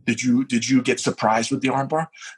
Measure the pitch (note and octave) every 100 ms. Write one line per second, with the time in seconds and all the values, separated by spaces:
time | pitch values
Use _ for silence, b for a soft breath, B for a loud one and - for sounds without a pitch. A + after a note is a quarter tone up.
0 | - A2+ B2 A#2+ C3+ A#2 A2+ C3 - -
1 | - - A2 A2+ A#2 C3+ C3 C3 C#3 D#3
2 | E3 B B